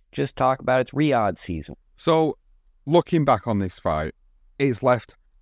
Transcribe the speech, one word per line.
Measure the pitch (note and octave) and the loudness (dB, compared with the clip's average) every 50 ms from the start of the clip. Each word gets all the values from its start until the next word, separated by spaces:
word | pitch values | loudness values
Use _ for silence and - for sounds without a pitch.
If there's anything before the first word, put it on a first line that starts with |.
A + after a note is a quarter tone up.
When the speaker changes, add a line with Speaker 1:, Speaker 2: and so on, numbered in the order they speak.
| _ _ | _ _
Speaker 1:
just | - - C#3+ C3+ - - | -8 -6 -6 -6 -4 -2
talk | C3 C3 C3 - | 0 0 -2 -2
about | A2 B2 B2 C3 | -2 0 0 0
it's | B2 - | 0 -2
Riyadh | - C#3 D#3 D3+ C3 A#2 G#2+ G2 E2+ - | -2 -2 0 2 2 0 0 -2 -2 -6
season. | - - F2 D#2 D2 - C#2 - _ _ _ - | -8 -8 -8 -8 -10 -12 -16 -18 _ _ _ -4
Speaker 2:
So, | - E3+ E3 D#3+ D#3+ D3+ - - _ _ _ _ _ _ _ _ _ | 0 2 2 4 2 0 -2 -6 _ _ _ _ _ _ _ _ _
looking | C3+ D#3 F3 - - F3+ D#3+ D3 | 2 2 2 4 4 2 2 2
back | C#3 B2 G#2 - A#2 | 2 2 0 0 -2
on | A2 G2+ | -2 -2
this | G2 F2+ - - | -2 -4 -6 -6
fight, | - F2+ D#2 D#2 D#2 D#2 - _ _ _ _ _ _ _ _ - | -4 -2 -2 -2 -2 -6 -8 _ _ _ _ _ _ _ _ -2
it's | C#3 C#3 A#2+ - | -2 -2 0 0
left | C3 B2+ B2 A2+ - - - _ _ _ _ _ | 2 2 2 2 -2 -8 -20 _ _ _ _ _